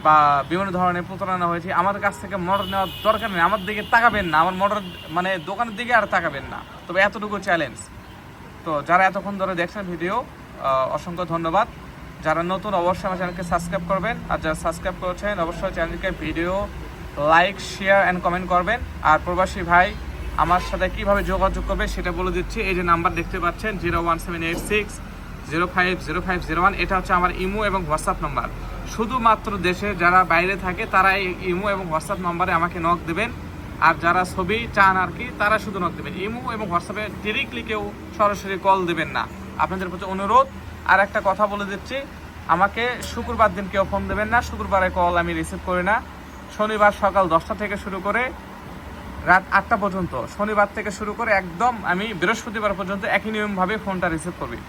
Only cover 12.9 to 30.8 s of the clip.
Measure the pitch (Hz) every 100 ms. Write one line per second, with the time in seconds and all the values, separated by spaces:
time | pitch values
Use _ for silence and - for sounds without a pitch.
12.9 | 180 202 185 180 175 180 175 - 190 170
13.9 | 190 196 240 - - - - 175 165 196
14.9 | 180 185 175 202 202 165 175 190 180 165
15.9 | 175 190 180 156 156 170 190 208 - -
16.9 | - - - 147 165 185 190 - - 190
17.9 | 196 180 180 180 175 180 180 175 - -
18.9 | - - 156 - 180 190 202 170 175 196
19.9 | 214 - - - - 156 180 180 196 185
20.9 | 202 208 202 175 190 190 180 175 185 208
21.9 | - 180 170 185 175 175 156 190 180 175
22.9 | 170 170 170 160 190 170 165 214 208 165
23.9 | 170 170 165 - 170 165 165 - 208 202
24.9 | - - - - - - 151 170 196 180
25.9 | 185 - 160 180 180 147 160 185 190 175
26.9 | 190 185 185 180 180 185 202 208 190 165
27.9 | 156 196 185 156 131 117 - - - -
28.9 | - 220 262 233 214 220 202 175 180 208
29.9 | 185 170 180 180 165 180 196 185 180